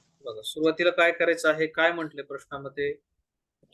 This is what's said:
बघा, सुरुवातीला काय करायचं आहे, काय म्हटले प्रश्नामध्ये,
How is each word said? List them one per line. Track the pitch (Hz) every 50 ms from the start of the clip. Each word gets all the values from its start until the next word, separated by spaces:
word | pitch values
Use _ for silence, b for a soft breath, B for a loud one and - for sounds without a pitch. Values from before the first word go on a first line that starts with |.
| _ _ _ _ -
बघा, | 123 110 110
सुरुवातीला | - - - 156 156 160 160 - 175 175
काय | 170 170 170 170
करायचं | 170 - 170 165 165 165 - 156
आहे, | 151 156 160 156
काय | 156 165 165 170
म्हटले | 170 170 160 151 143 143
प्रश्नामध्ये, | 139 - 139 135 - - 143 139 139 135 139 143 143 143 147 - _ _ _ _ _ _ _ _ _ _ _ _ _ _